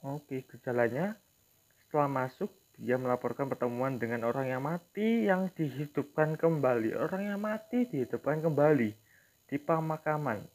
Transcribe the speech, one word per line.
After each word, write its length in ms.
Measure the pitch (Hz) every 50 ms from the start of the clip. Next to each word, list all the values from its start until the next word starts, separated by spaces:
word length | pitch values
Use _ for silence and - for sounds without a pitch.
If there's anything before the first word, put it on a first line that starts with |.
| -
Oke, 400 | 139 139 151 - _ 139 131 131 _
gejalanya 640 | - - _ 131 120 120 120 117 113 135 170 208 214 - _ _ _ _ _ _ _ _ _ _ _ _ _
setelah 240 | _ - 151 147 139
masuk, 400 | 139 131 127 127 - - - 107 - - _ _ _
dia 240 | - 117 113 123 127
melaporkan 480 | 127 127 123 123 - 123 120 - 143
pertemuan 560 | 135 131 - 123 123 120 120 127 135 135 117 120
dengan 240 | 113 117 120 110
orang 240 | 117 123 135 135 131
yang 160 | 131 127 135
mati 640 | 147 170 175 - _ _ - 214 220 226 233 220 202
yang 160 | 190 185 190 185 -
dihidupkan 800 | - 160 143 123 131 151 147 - - 135 - - - 156 151 160
kembali. 640 | 151 - 165 165 151 135 127 123 120 110 110 - -
Orang 240 | - 160 190 190 202
yang 160 | 208 202 202
mati 480 | 208 214 214 220 220 - - 247 247
dihidupkan 560 | 240 - 139 123 - - 117 - 139 147 156 156
kembali 480 | 170 151 135 143 151 156 139 117 107 104 - _ _ - - _ _ _ _ _
di 100 | _ - 143 -
pemakaman 800 | - 165 160 160 160 156 156 - 151 151 151 151 135 110 101 87 - _